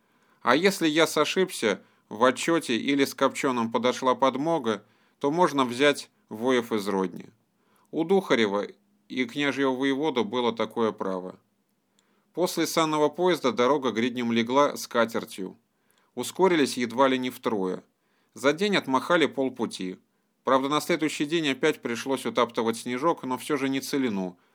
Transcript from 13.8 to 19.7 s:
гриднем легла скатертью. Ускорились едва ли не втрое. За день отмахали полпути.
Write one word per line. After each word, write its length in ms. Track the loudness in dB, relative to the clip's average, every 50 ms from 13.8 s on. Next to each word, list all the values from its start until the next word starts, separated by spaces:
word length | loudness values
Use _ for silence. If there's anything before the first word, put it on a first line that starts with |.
| 0 -2
гриднем 400 | -2 0 -2 -2 -2 -2 -2 0
легла 440 | 0 0 0 2 2 2 2 2 0
скатертью. 800 | -6 -10 -4 0 0 0 2 0 -6 -8 -8 -10 -10 -10 -10 -12 _ _ _ _ _ _ _ _ _ _ _ -10
Ускорились 600 | -8 -8 -8 0 4 4 4 6 4 2 2 0
едва 320 | -4 -4 -4 2 2 4 4
ли 100 | 4 0
не 120 | -2 -4
втрое. 520 | -8 -4 -4 -2 -2 0 -2 -2 -4 -6 -10 _ _ _ _ _ _ _ _ _ -12
За 180 | 0 0 0
день 240 | 2 2 0 0 0
отмахали 500 | 0 0 0 -2 0 2 2 2 2 2
полпути. 720 | 2 0 -2 -4 -4 -2 -4 -6 -6